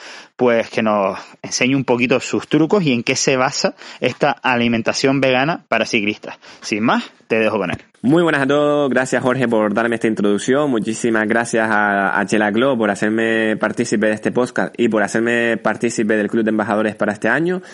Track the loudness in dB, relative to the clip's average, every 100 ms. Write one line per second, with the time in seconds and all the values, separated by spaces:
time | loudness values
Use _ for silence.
0 | -20 -20 -14 -2 2 2 0 -2 0 2
1 | 0 -4 -12 -18 -8 -2 0 0 0 0
2 | 2 0 0 -6 0 0 2 2 2 0
3 | 0 -2 0 0 0 0 -4 -4 -18 -4
4 | -4 0 0 0 0 0 2 0 -2 0
5 | 0 2 2 2 0 -2 -2 -2 0 -2
6 | -2 -4 -8 -16 -20 -16 -6 -2 0 0
7 | -2 _ -2 0 2 0 -4 -6 -10 _
8 | 0 2 4 2 2 2 2 2 0 0
9 | 0 0 0 0 2 2 2 0 0 0
10 | -2 0 0 0 2 0 2 0 -2 -2
11 | 0 0 2 0 0 0 0 2 2 2
12 | 0 0 0 0 0 2 0 0 0 0
13 | 0 0 0 0 0 0 -2 -2 -2 0
14 | 0 0 -2 -2 -2 -2 -4 0 0 2
15 | 0 0 0 0 0 0 -2 -2 -2 -2
16 | 0 0 0 0 0 -2 -2 0 -2 -2
17 | -4 -2 -2 0 -2 -4 -8